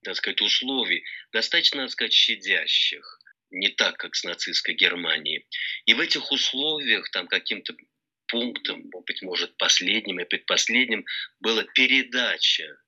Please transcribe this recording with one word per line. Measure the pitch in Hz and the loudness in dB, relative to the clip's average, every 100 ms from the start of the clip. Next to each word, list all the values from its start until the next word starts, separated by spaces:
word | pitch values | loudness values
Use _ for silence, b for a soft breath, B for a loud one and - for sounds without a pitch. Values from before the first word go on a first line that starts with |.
так | - 92 | -6 -4
сказать, | - 98 | -2 0
условий, | 104 - 131 135 104 87 B B B | 2 0 0 -2 0 0 B B B
достаточно, | 110 110 170 165 143 | -2 2 4 4 2
так | 127 | -4
сказать, | - 110 | -2 2
щадящих, | - - 107 101 90 76 - - 73 - - B _ _ | 4 4 2 2 2 4 2 2 -2 -12 -20 B _ _
не | 90 104 | -2 -2
так, | - 101 - | 2 0 0
как | 87 - | -6 -6
с | |
нацистской | 90 85 - 82 - 85 | -6 -6 -4 -2 -2 2
Германией. | 90 87 85 78 76 78 _ B B B - | 2 2 -2 -2 -2 -6 _ B B B 2
И | |
в | 113 | 2
этих | 165 151 - | 4 0 0
условиях | 135 - 131 147 156 135 107 - | 0 0 -2 -4 -2 0 0 0
там | 98 87 | -8 -2
каким-то | 95 - 104 - - _ _ _ _ _ | -2 -2 -6 -6 -14 _ _ _ _ _
пунктом, | 117 120 - - 92 - 90 90 | -4 -4 -4 -6 -8 -10 -14 -8
быть | - | -8
может, | 95 90 90 _ | -6 -4 -4 _
последним | 92 - 90 107 101 90 | 2 2 2 0 -2 -6
и | 87 | -4
предпоследним, | 92 - 90 - 117 127 110 - B B _ | -4 0 0 2 2 2 0 -4 B B _
была | 107 113 - - | -2 0 2 4
передача | 131 131 127 127 117 87 - - 78 73 | 6 4 2 0 0 2 2 2 -2 -14